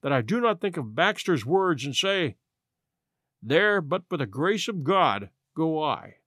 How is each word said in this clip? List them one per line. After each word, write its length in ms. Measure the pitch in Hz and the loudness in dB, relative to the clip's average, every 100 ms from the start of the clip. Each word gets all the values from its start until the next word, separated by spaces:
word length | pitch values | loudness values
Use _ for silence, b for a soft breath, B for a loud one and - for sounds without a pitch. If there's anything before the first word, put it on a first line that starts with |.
that 100 | 139 | 2
I 80 | 139 | 0
do 180 | 110 233 | 0 0
not 180 | 233 196 | 0 0
think 160 | 202 175 | -4 -4
of 180 | 113 | -6
Baxter's 520 | 110 185 208 - 165 110 | 0 0 0 0 0 2
words 400 | 185 190 147 143 | 2 2 0 -2
and 100 | 123 | -2
say, 400 | 190 196 156 - _ _ _ _ _ _ _ _ _ _ | 0 0 -2 -4 _ _ _ _ _ _ _ _ _ _
'There, 400 | 107 151 208 202 | 0 2 4 2
but 260 | 147 180 - | 0 -6 -4
for 120 | 175 | -4
the 80 | 123 | -4
grace 420 | 101 165 214 196 | -2 -2 0 -2
of 160 | 196 | -4
God, 460 | 135 196 160 101 101 _ _ | 0 4 4 2 -6 _ _
go 280 | - 160 156 | -2 -2 0
I.' 360 | 151 113 - _ | -2 -4 -6 _